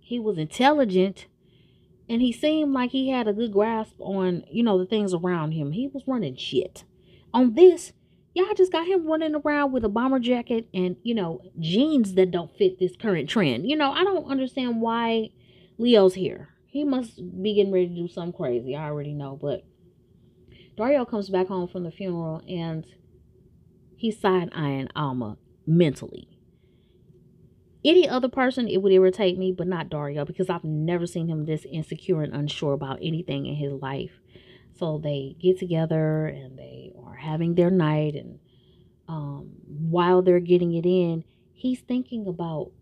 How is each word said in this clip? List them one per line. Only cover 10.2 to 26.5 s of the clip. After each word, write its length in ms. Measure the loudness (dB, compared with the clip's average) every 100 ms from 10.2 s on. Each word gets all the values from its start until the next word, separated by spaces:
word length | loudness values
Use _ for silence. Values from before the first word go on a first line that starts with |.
| 2 -2 0 -4 -4
and, 220 | -2 -2 -2
you 120 | -4
know, 260 | -2 -2 -6 -12 -8
jeans 560 | -2 2 2 2 2
that 160 | 2 2
don't 260 | 2 -6 _
fit 220 | 0 2
this 180 | -4 -2
current 320 | -2 -2 0
trend. 400 | 2 2 0 -2
You 80 | 0
know, 160 | 0
I 120 | 0
don't 260 | 0 0 -2
understand 500 | -4 -4 -4 -2 -2
why 500 | -2 0 0 0 -2 _ _ -20 -20 -2
Leo's 360 | 6 8 8
here. 360 | 4 -6 -6 -16 _ _
He 180 | -4
must 320 | -2 -2 -4 -12 -14 -4
be 120 | 0
getting 180 | 2 4
ready 160 | 2 0
to 60 |
do 140 | -2 -8
something 240 | -6 -10
crazy. 440 | -6 -2 -2 -4 -6
I 100 | -6
already 280 | -6 -6
know, 220 | -8 -10 -8
but 240 | -6 -6 _ _ _ _ _ _ _ _ _ -20 -20 -6
Dario 280 | 2 2
comes 240 | 2 -4 -2
back 200 | -2 0
home 200 | -2 -4
from 160 | -6
the 60 | -10
funeral 520 | -8 -6 -4 -6 -8 -8
and 380 | -8 -6 -8 -10 -20 _ _ _ _ _ _ _ _ _ -6
he's 220 | -6 0
side-eyeing 720 | 2 2 0 -4 -4 -4 -6 -4
Alma 400 | -4 -4 -6 -10 _ _ 2
mentally. 600 | 4 4 2 -12 -16 -20 _ _